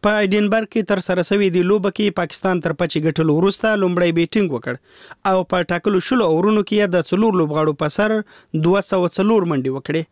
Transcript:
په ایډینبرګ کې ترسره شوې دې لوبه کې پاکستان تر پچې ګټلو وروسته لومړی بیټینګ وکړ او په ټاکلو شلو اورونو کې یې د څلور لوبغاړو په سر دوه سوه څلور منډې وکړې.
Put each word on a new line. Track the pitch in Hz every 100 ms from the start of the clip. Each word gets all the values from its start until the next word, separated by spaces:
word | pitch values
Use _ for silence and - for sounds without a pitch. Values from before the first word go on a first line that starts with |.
| 208
په | 214
ایډینبرګ | 202 208 208 220 220
کې | 226 185
ترسره | 196 - 180 170
شوې | 196 196
دې | 175 180
لوبه | 208 190 -
کې | 208 185
پاکستان | 170 - 190 185 160
تر | 156
پچې | 170 160 156
ګټلو | 156 160 151
وروسته | 190 - 220 214
لومړی | 185 180 175 165
بیټینګ | 165 214 190 127
وکړ | 131 123 _ - - - 196
او | 190 180
په | 185 170
ټاکلو | 175 214 190 -
شلو | 254 196
اورونو | 160 196 214
کې | 202 208
یې | 202 180
د | 160
څلور | 180 220 185
لوبغاړو | 156 151 156 147
په | 151 -
سر | 214 220 208 - _ 160 160
دوه | 196 -
سوه | 190 175 -
څلور | 202 220 175
منډې | 143 131 135
وکړې. | - 156 160